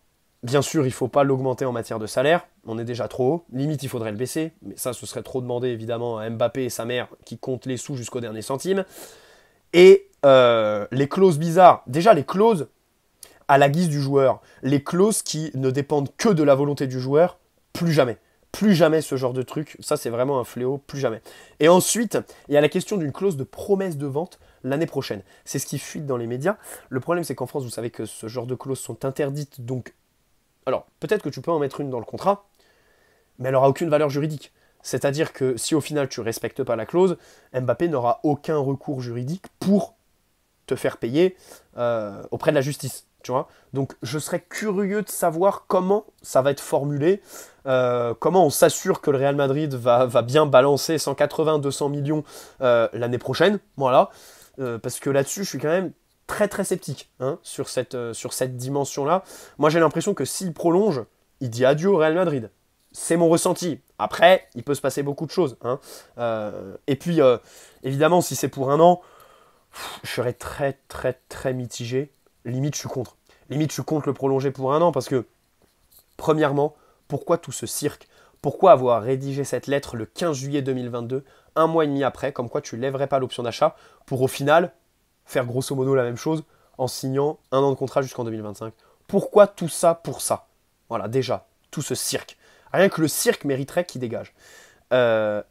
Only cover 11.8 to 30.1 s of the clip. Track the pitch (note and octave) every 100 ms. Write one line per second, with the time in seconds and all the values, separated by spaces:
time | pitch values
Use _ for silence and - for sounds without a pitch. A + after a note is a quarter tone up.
11.8 | - C3+ F#3 F3+ C3 F#3 A3 G3 C3 _
12.8 | _ _ _ _ - _ - C#3 C#3+ D3+
13.8 | F3+ D3 C3+ C#3 C3+ G#2+ - - C3 C#3
14.8 | - F3 G#3 G3+ - D3+ D#3 C3 C3 C3
15.8 | C#3+ D3 C#3 - A3+ F3 D3 C3+ C#3+ C#3
16.8 | C#3 B2+ B2+ D3 G#3 - _ _ _ -
17.8 | E3+ D3+ B2+ G#2+ _ _ _ - G#3+ E3+
18.8 | D#3+ D#3 D3+ C3+ B2+ B2+ B2 - D3+ -
19.8 | - D3+ B2 A#2 B2+ C#3 A2+ - B2 C#3
20.8 | - C#3 C3 A2 - - - - D3+ F3+
21.8 | - G#3 A#3 C3+ G#2 - - C#3+ D3+ F#3
22.8 | - G#3 D3+ - G3 D3 C3 - - G3
23.8 | F#3+ D3 C#3+ C3+ F3+ - _ _ B2+ C#3
24.8 | E3 C#3 - G#2+ - _ - C#3 - C#3+
25.8 | - - D3 B2 A#2 B2 D#3 G#3 - -
26.8 | - B2+ B2+ F3 E3 C3+ B2 D3+ B2 -
27.8 | A#2+ - A2 - A2 B2 A#2+ B2 C3+ C3
28.8 | - A2+ C3+ C3+ C#3+ C#3+ D3 - A#2+ B2+
29.8 | - _ _